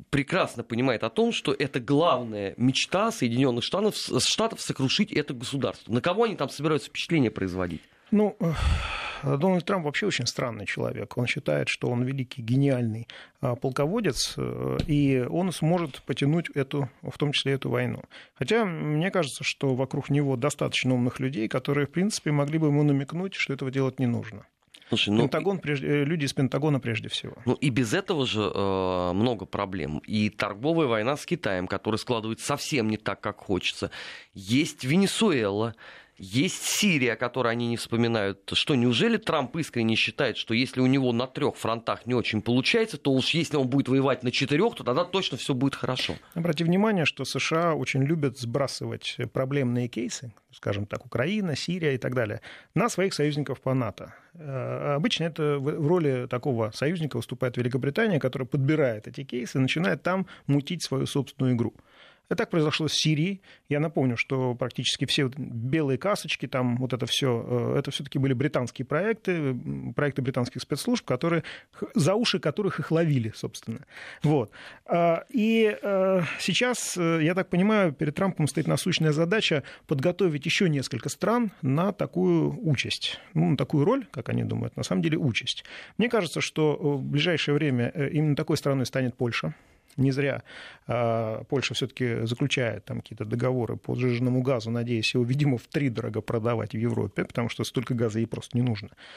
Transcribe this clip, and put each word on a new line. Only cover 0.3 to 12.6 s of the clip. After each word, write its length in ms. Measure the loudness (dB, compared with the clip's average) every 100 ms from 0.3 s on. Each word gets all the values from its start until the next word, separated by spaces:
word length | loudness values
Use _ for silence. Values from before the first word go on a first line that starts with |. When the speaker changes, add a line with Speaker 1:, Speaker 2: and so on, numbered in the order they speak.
| 0 0 -4
Speaker 1:
понимает 400 | -4 0 2 0
о 60 | 0
том, 220 | 2 2
что 220 | 0 -2
это 260 | 0 -2 -2
главная 760 | 2 4 4 2 -2 -4 -6 0
мечта 540 | 2 2 0 0 0
Соединенных 520 | 0 0 2 2 2
Штатов, 320 | -2 0 0 0
с-, 240 | -2 0 2
Штатов 320 | 2 0 -2
сокрушить 540 | -6 -2 0 2 0
это 200 | 0 -2 -6
государство? 580 | -6 -2 -2 -4 -2
На 80 | 0
кого 220 | 2 2
они 120 | 2 0
там 140 | -4
собираются 400 | -2 0 0 -2
впечатление 400 | -8 0 2 2
производить? 280 | 2 -2 -2 -4 -6 -12 _ _
Speaker 2:
Ну, 240 | 2 2 2
э, 1000 | -2 2 2 2 0 -6 -8 -6 -2 2
Дональд 280 | 2 2 2
Трамп 200 | -2 -2
вообще 220 | -2 0
очень 180 | 0 -2
странный 400 | -2 -4 -4 -6
человек. 520 | -2 -2 -4 -6 -2
Он 100 | -2
считает, 420 | -2 0 0 0
что 200 | -2 0
он 140 | 0
великий, 380 | 0 -2 -6 -6
гениальный, 640 | 0 4